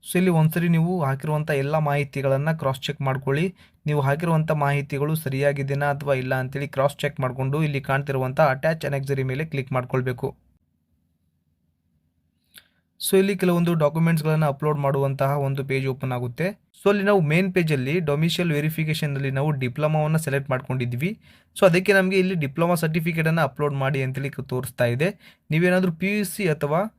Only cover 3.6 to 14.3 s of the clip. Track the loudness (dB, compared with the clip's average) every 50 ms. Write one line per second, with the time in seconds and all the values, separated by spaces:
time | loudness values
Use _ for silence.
3.6 | -20 _ _ _ _ -2 0 2 2 2 0 0 0 2 2 2 2 2 0 2
4.6 | 2 2 2 0 -2 -2 -4 -2 -2 0 -2 -2 -2 -2 -2 2 2 2 2 0
5.6 | -2 -2 -2 0 0 0 -2 -2 0 0 0 0 0 -2 -2 -2 -2 -4 -4 -6
6.6 | -6 -6 -2 0 0 0 0 0 -4 -4 -2 -2 -4 -4 -2 -2 -2 -2 0 0
7.6 | 0 0 0 -4 -2 0 0 0 0 0 -2 -2 -2 -2 2 2 4 4 2 2
8.6 | 0 -2 -2 0 -4 -4 -4 -4 -2 -2 -2 -2 -2 -4 -4 -4 -6 -4 -4 -6
9.6 | -4 -2 -2 -4 -2 -2 -2 -2 -2 -2 -4 -4 -6 -8 -8 _ _ _ _ _
10.6 | _ _ _ _ _ _ _ _ _ _ _ _ _ _ _ _ _ _ _ _
11.6 | _ _ _ _ _ _ _ _ _ _ _ _ _ _ _ _ _ _ _ -20
12.6 | _ _ _ _ _ _ _ _ -4 2 2 2 2 2 0 0 0 2 2 2
13.6 | 2 2 2 2 2 0 2 2 2 2 2 2 0 0